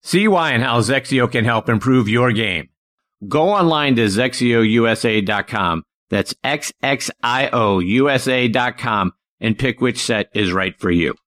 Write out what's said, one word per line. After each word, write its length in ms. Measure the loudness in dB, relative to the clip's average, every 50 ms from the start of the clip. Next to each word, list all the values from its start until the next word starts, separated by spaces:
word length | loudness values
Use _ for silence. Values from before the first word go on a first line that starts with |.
| _
See 240 | 0 0 2 4 4
why 240 | 2 2 2 0
and 100 | 0 0
how 200 | 0 0 0 0
Zexio 500 | 2 2 0 -2 0 0 0 0 0 2
can 140 | 0 0 0
help 240 | 2 0 0 0 0
improve 400 | -2 0 2 2 2 2 2 2
your 240 | 2 2 2 2 0
game. 340 | 0 -2 -2 -4 -6 -6 _ _ _ _ _ _ _ _ _ _ _ -12 -4
Go 180 | 0 0 2 2
online 480 | 2 2 2 2 2 2 2 2 2
to 120 | 2 2 2
Zexio 640 | 2 0 -2 -2 -2 -2 0 2 2 4 2 4
U 180 | 4 2 2 2
S 160 | 0 0 0
A 160 | 0 0 0
dot 260 | 0 0 -2 -4 -4 -4
com. 360 | -4 -2 0 0 -2 -2 -6 _ _ _ _ _
That's 260 | -2 -2 -2 -4 -8 _ -4
X 300 | -4 -4 -4 -6 -12 -10 _ -4
X 260 | -2 -2 -2 -4 -10 -10 _ -4
I 240 | -4 -2 -2 -2 -2 0
O 260 | 0 0 2 2 0
U 300 | 0 0 0 2 2 2
S 180 | 0 0 0 0
A 220 | 0 0 0 0
dot 280 | 0 0 -2 -2 -4 -6
com 360 | -4 -2 0 0 0 -2 -4 _ _ _ _ _
and 180 | -4 -4 -2 0
pick 220 | -2 -4 -2 0
which 240 | -2 -2 -2 -4 -4
set 240 | -2 -2 -2 -2 _ _
is 180 | -2 -2 0
right 260 | 0 -2 -2 -4 -6 _
for 140 | -4 0
you. 240 | 0 0 0 0 -4 _ _